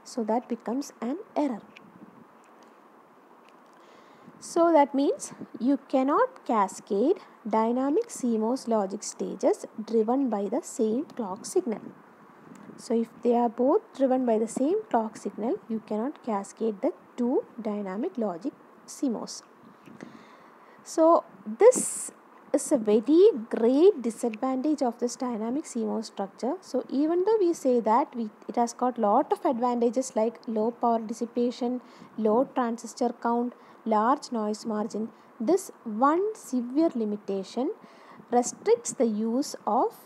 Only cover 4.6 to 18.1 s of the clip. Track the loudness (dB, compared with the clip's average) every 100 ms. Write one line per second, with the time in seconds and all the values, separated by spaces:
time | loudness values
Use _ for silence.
4.6 | 6 6 4 2 0 -2 -8 -14 -16 -4
5.6 | 0 0 0 0 2 2 2 -2 -2 0
6.6 | 0 -4 -4 0 2 0 -4 -12 -2 0
7.6 | 0 0 0 0 -2 -4 -2 0 0 -2
8.6 | 0 0 0 -6 -10 -8 -8 0 0 0
9.6 | -6 -14 -2 0 2 0 0 -2 -2 -4
10.6 | -6 -2 0 0 -4 -8 -8 -8 -2 -2
11.6 | -2 -8 -10 -20 -20 -20 -20 -20 -20 -20
12.6 | -20 -20 -2 -2 -2 -2 0 2 2 2
13.6 | 2 2 0 0 2 2 2 2 0 -2
14.6 | 0 0 0 -2 -2 -8 -10 -6 -4 -4
15.6 | -6 -8 -4 -4 -4 -8 -6 -6 -6 -4
16.6 | -4 -2 -4 -4 -18 -4 0 0 -2 -10
17.6 | -6 -6 -6 -6 -6